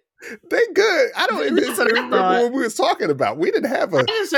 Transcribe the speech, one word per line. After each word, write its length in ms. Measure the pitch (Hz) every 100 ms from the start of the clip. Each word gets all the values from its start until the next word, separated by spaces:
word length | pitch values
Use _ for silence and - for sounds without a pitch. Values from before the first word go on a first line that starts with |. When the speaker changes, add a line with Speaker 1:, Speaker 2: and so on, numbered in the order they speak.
| _ _ - 226 349
Speaker 1:
They 100 | - 466 330
good. 340 | 427 349 494 -
I 80 | 370
don't 160 | 427
even 120 | - 247
Speaker 2:
That's 240 | - 233
what 80 | 240
I 20 |
Speaker 1:
remember 280 | 240 247 247
Speaker 2:
thought. 260 | 185 190
Speaker 1:
what 100 | 240
we 80 | 262
was 140 | 240 -
talking 340 | 302 403 180
about. 280 | 135 110 180
We 100 | 370
didn't 200 | 427 240
have 200 | 254 -
a, 40 | 147
Speaker 2:
I 60 |
just 280 | 127 453
Speaker 1:
we 60 | 381